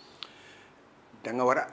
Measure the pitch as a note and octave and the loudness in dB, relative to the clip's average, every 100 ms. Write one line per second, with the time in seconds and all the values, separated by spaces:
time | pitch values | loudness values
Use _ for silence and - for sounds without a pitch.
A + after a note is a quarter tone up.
0 | - - - - - - - - - - | -20 -20 -20 -20 -20 -20 -20 -20 -20 -20
1 | - - A2+ A#2+ B2+ C3+ - | -20 -16 -8 0 2 2 0